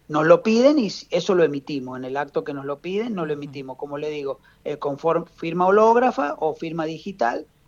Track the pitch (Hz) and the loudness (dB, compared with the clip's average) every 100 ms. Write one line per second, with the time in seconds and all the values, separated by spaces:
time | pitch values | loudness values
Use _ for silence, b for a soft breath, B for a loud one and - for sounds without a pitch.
0 | - 151 160 170 220 226 269 302 202 - | -6 2 6 6 6 4 6 4 0 -4
1 | - 175 170 180 156 143 - 143 127 127 | -4 -4 0 2 2 0 -6 -8 -8 -10
2 | 127 139 143 165 151 143 139 143 175 196 | -8 -6 -6 -6 -6 -8 -8 -10 -6 -6
3 | 240 190 151 147 147 139 131 127 147 143 | -4 -4 -4 -6 -8 -12 -14 -12 -10 -8
4 | 151 151 135 127 b b - 147 143 139 | -8 -6 -6 -8 b b -10 -6 -6 -2
5 | 165 165 175 - 165 170 185 202 226 233 | 0 0 -2 -10 -6 0 4 6 6 6
6 | 247 269 285 311 156 143 165 165 160 160 | 2 0 -4 -2 -4 -4 -6 -6 -6 -8
7 | 202 196 117 302 - _ | -8 -2 -2 -2 -8 _